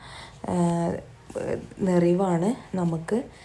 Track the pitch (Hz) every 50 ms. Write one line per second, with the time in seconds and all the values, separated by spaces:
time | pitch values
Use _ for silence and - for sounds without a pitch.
0 | - - - - - - - - - - 180 180 175 170 170 170 170 170 - -
1 | - - - - - - - - - - - - - - - - 202 185 180 175
2 | 175 175 175 180 196 185 175 165 175 208 262 - - - - 185 175 170 165 160
3 | 165 - 208 233 285 - - -